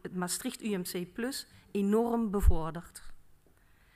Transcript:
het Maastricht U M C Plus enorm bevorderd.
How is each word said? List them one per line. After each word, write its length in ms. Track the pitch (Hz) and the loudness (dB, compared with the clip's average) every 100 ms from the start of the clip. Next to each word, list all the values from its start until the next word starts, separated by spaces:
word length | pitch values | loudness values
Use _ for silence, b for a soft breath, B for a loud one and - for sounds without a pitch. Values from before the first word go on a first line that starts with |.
het 120 | - | -10
Maastricht 480 | 180 180 - 254 - | -6 -6 -6 -6 -6
U 140 | 220 196 | -4 -4
M 60 | |
C 300 | 175 185 180 | -4 -8 -8
Plus 340 | - 247 277 - B B | -6 -6 -6 -12 B B
enorm 600 | 202 196 214 233 233 220 | -2 2 2 2 0 -2
bevorderd. 720 | 196 - 165 160 165 175 - - - - - _ _ b b b | 4 8 8 4 -8 -14 -16 -16 -16 -18 -20 _ _ b b b